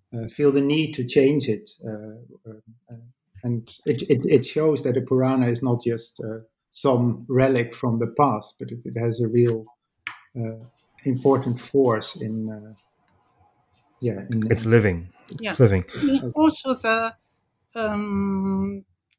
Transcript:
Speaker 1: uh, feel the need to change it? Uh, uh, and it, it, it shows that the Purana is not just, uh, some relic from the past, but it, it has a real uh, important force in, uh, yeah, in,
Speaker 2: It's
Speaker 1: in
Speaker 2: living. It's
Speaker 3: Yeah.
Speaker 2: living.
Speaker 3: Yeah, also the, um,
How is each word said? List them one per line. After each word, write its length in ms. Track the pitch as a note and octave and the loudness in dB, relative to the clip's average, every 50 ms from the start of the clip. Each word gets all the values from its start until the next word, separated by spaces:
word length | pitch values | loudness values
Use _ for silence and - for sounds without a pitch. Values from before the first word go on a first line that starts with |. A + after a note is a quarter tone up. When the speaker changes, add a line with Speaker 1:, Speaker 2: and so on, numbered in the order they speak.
| _ _ - | _ _ -10
Speaker 1:
uh, 140 | A#2 A2+ G#2 | -10 -10 -8
feel 240 | - - D3 C#3+ C3+ | -4 2 2 4 4
the 80 | C#3+ | 4
need 320 | C#3 C#3 D3 D#3 D#3 D3 D#3 | 4 4 2 2 0 -2 -4
to 120 | - B2+ | -6 -6
change 440 | B2 - D3 C3+ C3+ D3 D3 - B2 | 0 4 4 4 6 4 2 0 -2
it? 220 | G#2+ G2+ - - - _ - | -4 -4 -6 -12 -20 _ -12
Uh, 640 | A2+ G#2+ G#2+ G#2+ G#2+ G#2+ A#2 B2 - - - _ A2+ | -12 -10 -10 -12 -14 -16 -18 -20 -20 -20 -20 _ -20
uh, 440 | A2 A2 _ A2 A2+ A#2+ _ _ A#2+ A#2 A#2 A#2+ _ _ _ _ _ - - | -20 -20 _ -20 -20 _ _ _ -20 -20 -20 -20 _ _ _ _ _ -10 -6
and 260 | B2 A#2+ A#2 A#2 - - - _ | -4 -4 -4 -6 -10 -18 -8 _
it, 160 | D#3 D3 C3 - | -2 -2 -2 0
it, 220 | - C#3+ A#2+ - | 2 2 2 4
it 200 | - D#3 C3 B2+ | 4 4 4 2
shows 360 | - - D#3 D#3 D#3+ D3+ C3 - | 0 -2 0 2 2 2 2 0
that 100 | C3+ A#2+ | -2 -2
the 60 | B2+ | -2
Purana 480 | A#2+ - C3 B2+ B2+ C3 C3+ C3 B2 A#2+ | 0 0 2 2 2 2 2 2 2 2
is 140 | A#2 A#2+ C3+ | 0 0 0
not 200 | B2+ A#2+ A#2 - | 0 0 0 0
just, 380 | A#2+ A#2 A2+ - - - - | -2 -4 -4 -6 -12 -14 -12
uh, 180 | A#2 A2 A2 A2+ A2+ _ _ _ _ _ | -12 -10 -10 -12 -14 _ _ _ _ _
some 560 | _ - - C#3+ B2+ A#2+ A#2+ A#2+ A2 - - - | _ -2 0 2 2 4 2 0 -2 -2 -6 -2
relic 460 | C3 B2 C3 C3 C3+ A#2+ A#2 A#2+ - | 2 2 4 4 4 2 0 -2 -6
from 240 | - - B2 A#2 A#2 | -6 -4 -4 -2 -2
the 160 | - - - - | -2 -2 2 2
past, 360 | D3 C#3 A2 G#2+ - - - _ | 2 2 2 0 -6 -10 -14 _
but 120 | - - | -14 -12
it, 80 | - A#2+ - | -12 -12 -12
it 140 | - A#2+ A#2 | -10 -6 -4
has 220 | A#2 A#2 A2+ A#2+ | -4 -2 -2 -2
a 60 | A#2+ | -2
real 380 | A2 A2+ A#2+ A#2+ A#2+ A2+ A2+ A2 - _ _ _ _ _ _ _ - - - - _ - B2+ | 0 2 4 4 4 2 -2 -6 -12 _ _ _ _ _ _ _ -16 -16 -16 -20 _ -10 -8
uh, 200 | A2+ A2+ A2+ A2 A#2 - _ _ _ _ _ _ - | -8 -8 -8 -12 -16 -20 _ _ _ _ _ _ -4
important 560 | C#3 B2+ B2+ - C#3+ C3+ B2 B2+ B2 A#2+ B2 | -2 -2 2 4 4 4 4 2 -2 -4 -6
force 560 | - - - C#3 C3+ B2 A2 A2 G#2 - - | -6 -2 0 2 4 4 2 0 -2 -6 -10
in, 340 | - - A2 A2 A2 A2 A2 | -10 -8 -8 -6 -6 -6 -8
uh, 240 | A2 G#2+ G#2 A2 A2 - _ _ _ _ _ _ _ _ _ _ _ _ _ _ _ _ _ _ _ _ _ _ _ _ | -10 -12 -14 -18 -20 -20 _ _ _ _ _ _ _ _ _ _ _ _ _ _ _ _ _ _ _ _ _ _ _ _
yeah, 200 | B2+ A#2+ G#2 G2 G2 - | -4 -4 -4 -4 -6 -6
in, 160 | A#2 A2 G#2+ A2+ | -4 -4 0 0
Speaker 2:
It's 140 | A#2 A2 - | 0 0 2
Speaker 1:
in 60 | A2+ | 4
Speaker 2:
living. 380 | A2+ A#2+ G#2 G2+ F2+ E2+ F2 F2+ - _ _ - | 4 4 4 4 0 -2 -4 -10 -16 _ _ -14
It's 100 | F2 - A3+ | -12 -6 -6
Speaker 3:
Yeah. 120 | G#3 E3+ - | -4 2 4
Speaker 2:
living. 260 | C3 G#2+ G2 F#2 F2+ - - - D4 | 4 6 6 2 0 -4 -4 -2 0
Speaker 3:
Yeah, 280 | C#4 C4+ C4+ - B2+ - | 2 2 0 0 -2 0
also 400 | D4+ D#4 D#4+ D4 - - C4+ B3+ | 2 2 2 2 0 -4 -4 -4
the, 380 | B3+ - A3+ A3+ A3+ A3+ A3+ A#3 _ _ _ _ _ _ _ _ _ _ _ _ | -2 0 0 0 0 -2 -4 -8 _ _ _ _ _ _ _ _ _ _ _ _
um, 1120 | A#3 A3 G#3+ G#3 G#3 G#3 G#3 G3+ G3 G3 G3 G3 F#3+ F#3+ G3 G3 F#3+ G3 G3 G3+ G3 G3 _ _ _ _ _ _ | -6 -4 -4 -4 -4 -4 -4 -2 -2 -2 -2 -2 -2 -2 -2 -2 -2 -2 -4 -6 -8 -14 _ _ _ _ _ _